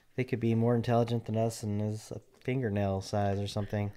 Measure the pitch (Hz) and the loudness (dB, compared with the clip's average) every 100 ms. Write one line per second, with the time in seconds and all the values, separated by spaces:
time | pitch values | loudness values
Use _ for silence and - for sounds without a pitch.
0 | _ - 127 113 113 113 117 120 110 117 | _ -4 -2 0 2 4 4 2 4 2
1 | 117 117 - 110 113 - 107 104 107 107 | 4 0 0 0 0 -2 -4 -2 -2 -4
2 | - - - - - 127 120 101 98 95 | -8 -14 -14 -12 -4 -2 0 0 0 0
3 | 95 104 101 98 101 110 104 107 104 | -2 0 0 0 -2 -4 -2 -2 -2